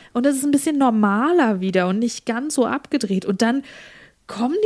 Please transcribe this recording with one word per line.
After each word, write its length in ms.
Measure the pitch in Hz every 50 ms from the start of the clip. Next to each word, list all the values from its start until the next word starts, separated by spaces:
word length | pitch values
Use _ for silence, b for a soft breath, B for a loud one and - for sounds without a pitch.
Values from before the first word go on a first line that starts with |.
| B B B
und 120 | 240 247
das 100 | 285 277
ist 80 | 262 277
ein 80 | 294
bisschen 260 | 285 277 - 320 302
normaler 840 | 277 269 247 220 214 214 202 196 214 254 311 359 349 277 220 208 185
wieder 260 | 185 190 180 185 180
und 120 | 180 190 214
nicht 260 | 240 233 - - _
ganz 300 | - 226 233 277 311 -
so 100 | 285 233
abgedreht. 600 | - 247 285 - - - 269 226 196 196 190 -
Und 160 | - 196 -
dann 220 | 226 226 247 277 269 B B B B B B B B B B _ _
kommen 280 | - - 202 233 254 320 427 427